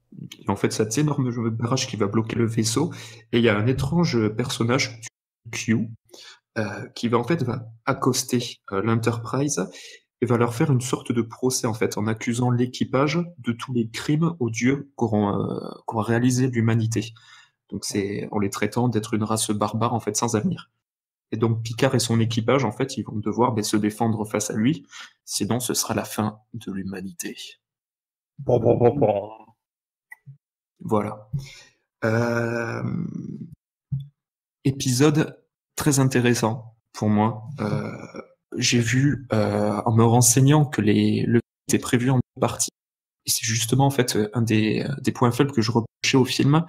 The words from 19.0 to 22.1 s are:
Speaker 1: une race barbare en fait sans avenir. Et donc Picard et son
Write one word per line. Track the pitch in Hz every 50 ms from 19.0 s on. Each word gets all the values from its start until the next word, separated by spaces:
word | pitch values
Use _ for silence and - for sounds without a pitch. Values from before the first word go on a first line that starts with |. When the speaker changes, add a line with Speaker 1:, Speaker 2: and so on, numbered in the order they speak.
| 107 - 113
Speaker 1:
une | 104 107
race | 107 110 110 - -
barbare | 107 104 107 104 - 110 113 120 123
en | 110
fait | - 104 104
sans | - 117 117 113 104
avenir. | - 185 170 - - _ _ _ _ _ _ _ _ _ _ _ _ _ 127
Et | 113
donc | 117 113 113 113 113
Picard | 113 113 - 139 131 -
et | 117
son | - -